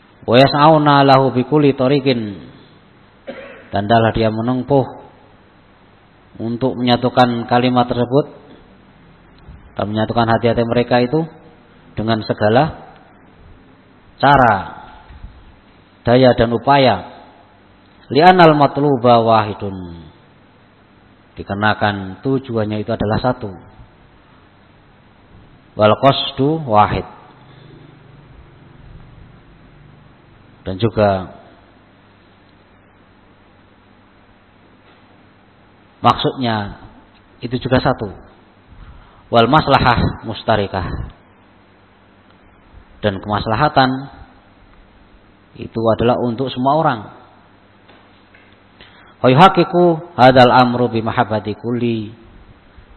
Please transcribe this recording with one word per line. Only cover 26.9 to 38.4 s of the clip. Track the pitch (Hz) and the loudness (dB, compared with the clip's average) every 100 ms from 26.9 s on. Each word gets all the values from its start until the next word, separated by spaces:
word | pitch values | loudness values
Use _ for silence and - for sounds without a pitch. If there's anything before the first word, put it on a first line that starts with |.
| 92 - - - - - - - - - - - - - - - - - - - - - - - - - - - - - - _ _ _ _ _ _ | 0 -8 -18 -20 -20 -20 -20 -20 -20 -20 -20 -20 -20 -20 -20 -20 -20 -20 -20 -20 -20 -20 -20 -20 -20 -20 -20 -20 -20 -20 -20 _ _ _ _ _ _
Dan | - 95 | -14 -6
juga | 113 107 101 95 92 - - - _ _ _ _ _ _ _ _ _ _ _ _ _ _ _ _ _ _ _ _ _ _ _ _ _ _ _ _ _ _ _ _ _ _ _ _ _ _ _ _ _ _ _ - | -4 0 0 0 -6 -18 -20 -20 _ _ _ _ _ _ _ _ _ _ _ _ _ _ _ _ _ _ _ _ _ _ _ _ _ _ _ _ _ _ _ _ _ _ _ _ _ _ _ _ _ _ _ -2
maksudnya | 117 - - 139 120 110 101 - - - _ _ _ - | 0 2 -2 -4 -4 -4 -6 -14 -20 -20 _ _ _ -16
itu | 120 120 | -10 -8
juga | 123 127 | -2 -2
satu. | 143 - 101 - - _ | -2 -4 -8 -14 -20 _